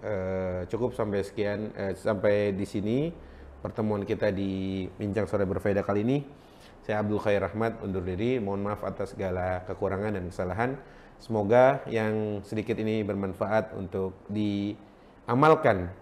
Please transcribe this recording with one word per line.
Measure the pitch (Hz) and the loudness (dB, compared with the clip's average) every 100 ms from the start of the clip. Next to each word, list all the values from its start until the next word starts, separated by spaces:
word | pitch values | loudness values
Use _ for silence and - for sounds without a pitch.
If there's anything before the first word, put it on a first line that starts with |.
eh, | 104 104 92 92 92 90 90 | -4 -4 -2 -2 -2 -4 -4
cukup | 107 120 | -2 -2
sampai | 120 104 101 92 | -2 -2 0 -2
sekian, | - 101 104 107 | -2 -2 -2 -6
eh, | - 98 92 | -4 -4 -2
sampai | - 104 107 104 104 | 0 2 4 4 4
di | 98 101 | 0 -2
sini | 110 101 123 160 170 - - - - | -2 0 0 0 -4 -16 -18 -18 -10
pertemuan | 104 107 110 104 98 | -10 -2 0 0 0
kita | 104 107 | 0 0
di | 95 98 95 95 95 92 | 0 0 -2 -2 -2 -4
Bincang | - 107 101 101 | -4 -2 0 0
Sore | 104 | 2
Berfaedah | 95 98 104 98 | 0 0 2 2
kali | 98 101 110 | 2 2 2
ini. | 139 143 - - - - - - | 2 0 -14 -20 -20 -20 -20 -4
Saya | 107 | -2
Abdul | 104 104 | 0 0
Khair | 107 101 | 2 2
Rahmat | 95 101 113 110 | 2 0 -2 -2
undur | 101 95 90 | -4 -2 -2
diri, | 92 117 127 | -2 0 0
mohon | 98 98 | 0 -2
maaf | 101 104 - | -2 -4 -6
atas | 95 98 - | -6 -8 -4
segala | 98 90 92 92 90 | -4 -2 -2 -2 -6
kekurangan | 95 98 95 104 | -4 -2 0 -2
dan | 101 90 | -2 -6
kesalahan. | - 92 90 123 139 - - - - | -4 -4 0 -2 -2 -10 -20 -20 -20
Semoga | - 110 101 117 127 143 - | -4 0 4 8 8 6 0
yang | 110 110 110 107 104 98 | 0 0 0 -2 -4 -4
sedikit | 107 104 113 | -6 -2 -2
ini | 110 110 | 0 0
bermanfaat | 101 101 98 92 104 107 - | 0 0 -2 -2 2 2 0
untuk | 101 95 98 95 95 - | -6 -6 -4 -4 -6 -6
diamalkan | 104 107 101 101 101 - - - - - 120 151 156 135 98 90 92 | -2 0 0 -2 -6 -12 -20 -20 -20 -2 4 8 8 6 4 0 -8